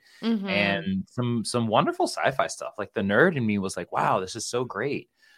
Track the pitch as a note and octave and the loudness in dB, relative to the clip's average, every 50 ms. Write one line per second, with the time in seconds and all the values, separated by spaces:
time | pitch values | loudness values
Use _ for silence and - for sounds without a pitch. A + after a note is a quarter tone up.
0 | _ - - - G#3+ A3+ A#3 G#3 G3 G3 F#3 - G2+ G2 G2 G2 - F#2+ F#2+ F#2+ | _ -20 -14 -6 -2 -2 -2 -2 -2 -2 0 2 2 2 0 0 -2 -2 -2 -2
1 | F#2 - - B2 B2 A#2+ A#2+ A#2 G2 - - A#2+ A#2 A2 G#2 B2+ E3+ E4 F4 - | -4 -4 -4 -2 -2 0 0 -2 -2 -2 -2 0 2 4 4 4 4 4 0 0
2 | F4+ - - - E2 B2 C#3 - - - - - - - - - G2+ - _ A#2 | -2 -2 -2 0 0 0 2 0 -2 -2 -4 -8 -10 -8 -8 -8 -8 -6 _ -2
3 | G2+ G2 G2+ A#2 - F#3+ E3+ C3+ A#2 G#2+ G#2 G2+ F#2+ F#2+ - F#2 F2 - - A#2+ | 0 4 6 6 6 6 4 2 0 0 0 0 -2 -2 -4 -6 -8 -4 -2 0
4 | D#3 D#3 B2+ G#2 F#2+ F#2 - A2+ - - - A#2+ B2+ B2 - G2 A#2 D3 B2+ E2+ | 2 2 2 0 -2 -4 -8 -8 -8 -4 -4 -4 -4 -4 -4 -4 -4 -4 -4 -6
5 | - _ _ _ _ - - | -8 _ _ _ _ -20 -20